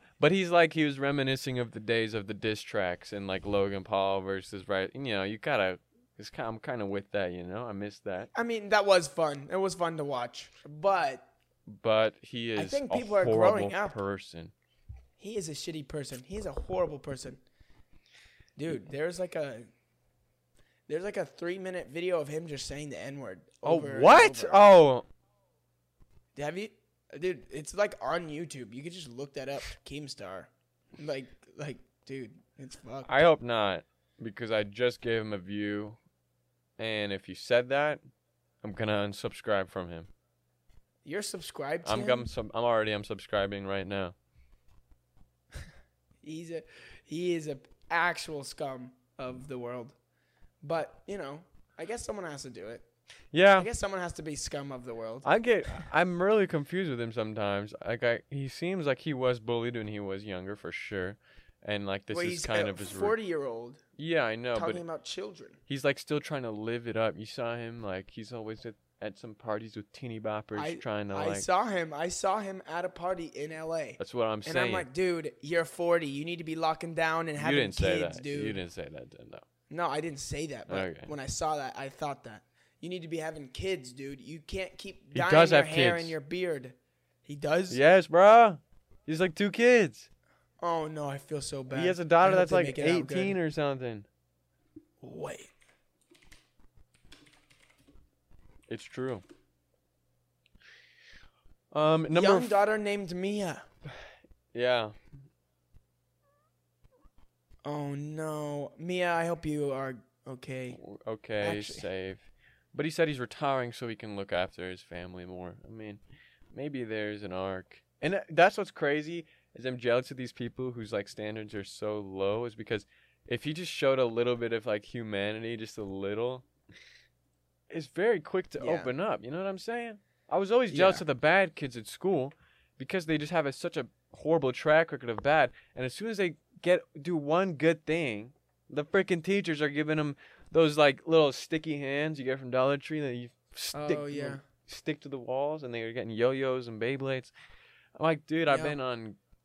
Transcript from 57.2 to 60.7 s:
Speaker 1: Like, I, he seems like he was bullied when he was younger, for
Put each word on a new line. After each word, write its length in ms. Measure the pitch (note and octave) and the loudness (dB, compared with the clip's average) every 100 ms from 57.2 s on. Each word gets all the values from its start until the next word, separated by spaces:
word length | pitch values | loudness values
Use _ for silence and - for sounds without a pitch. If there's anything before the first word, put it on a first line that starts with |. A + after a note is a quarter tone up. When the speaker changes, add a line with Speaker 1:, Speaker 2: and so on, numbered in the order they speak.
| G#2+ A2 G2+ G2+ G#2 - - | -4 -2 0 0 -4 -8 -6
Speaker 1:
Like, 180 | A#2 | 0
I, 160 | A#2+ A#2 - | 0 0 -4
he 180 | C#3 C3+ | -8 -8
seems 380 | - E3+ F#3+ C#3+ | -6 -4 -2 0
like 140 | B2+ | -2
he 140 | D#3+ | -2
was 260 | C3+ B2+ B2 | 0 0 0
bullied 360 | A2 A#2+ A#2 A#2+ | 0 -2 -2 -4
when 120 | G#2+ | -6
he 120 | G#2+ | -6
was 240 | G2 F#2+ G#2 | -6 -6 -6
younger, 300 | F#2 F#2+ G#2 | -8 -8 -8
for 160 | E2 | -8